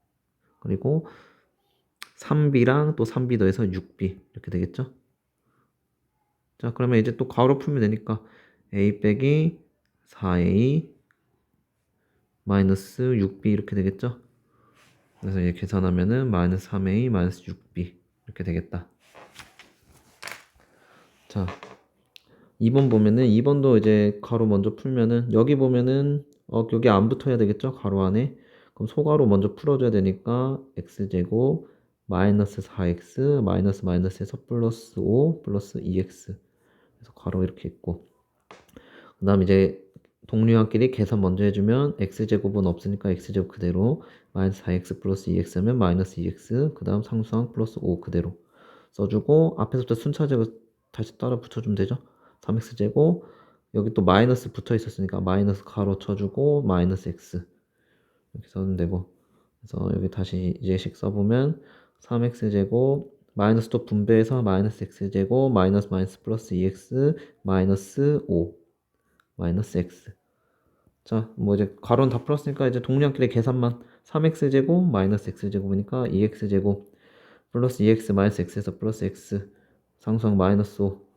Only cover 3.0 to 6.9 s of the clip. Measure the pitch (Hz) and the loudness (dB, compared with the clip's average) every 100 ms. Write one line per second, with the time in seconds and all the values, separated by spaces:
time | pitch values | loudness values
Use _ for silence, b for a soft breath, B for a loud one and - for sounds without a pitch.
3 | 113 131 127 117 95 95 101 92 - _ | -4 -2 -2 0 0 0 -2 -4 -10 _
4 | 95 - _ - - 90 90 - 131 - | -8 -8 _ -18 -8 -6 -6 -6 -10 -12
5 | _ _ _ _ _ _ _ _ _ _ | _ _ _ _ _ _ _ _ _ _
6 | _ _ _ _ _ _ 120 - 123 | _ _ _ _ _ _ -8 -2 2